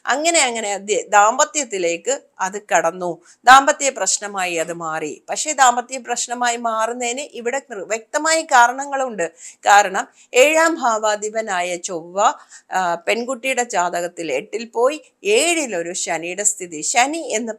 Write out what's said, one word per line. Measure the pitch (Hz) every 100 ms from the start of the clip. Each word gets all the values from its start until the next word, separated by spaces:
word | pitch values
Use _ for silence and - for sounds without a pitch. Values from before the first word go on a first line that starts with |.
| -
അങ്ങനെ | 254 320 339
അങ്ങനെ | 262 233 208 202
ദ-, | 196 196 -
ദാമ്പത്യത്തിലേക്ക് | 208 208 247 302 302 254 196 170 170 220 277 - -
അത് | 190 202 - 180
കടന്നു. | 165 180 180 165 _ _ 233
ദാമ്പത്യ | 262 277 294 277
പ്രശ്നമായി | 262 190 - 202 202 180 170
അത് | 160
മാറി. | 170 165 156 156 127 -
പക്ഷേ | - 302
ദാമ്പത്യ | 285 254 240 240 262
പ്രശ്നമായി | 233 240 - 247 240 240
മാറുന്നതിന് | 233 220 220 247 240 254
ഇവിടെ | 302 233 240 269
കൃ-, | - 208 170
വ്യക്തമായ | 220 220 302 302 320
കാരണങ്ങളുണ്ട്. | 320 262 240 262 277 269 262 214 165 - - -
കാരണം | 208 202 202 190 262 _ _
ഏഴാം | - 285 320 330 320
ഭാവാധിപനായ | 240 220 214 208 214 220 220 185 180 175
ചൊവ്വ, | 175 175 170 180 226 294 - - -
ആ, | 185 180 170
പെൺകുട്ടിയുടെ | 180 208 240 262 262 247
ജാതകത്തിൽ | 240 202 175 175 175 175 165
എട്ടിൽ | 135 196 220 233
പോയി, | 226 247 302 - _
ഏഴിലൊരു | 190 220 320 339 269 185 170
ശനിയുടെ | 185 - 165 165 185
സ്ഥിതി. | 202 - 180 156
ശനി | 160 - 262 330
എന്ന് | 294 214 233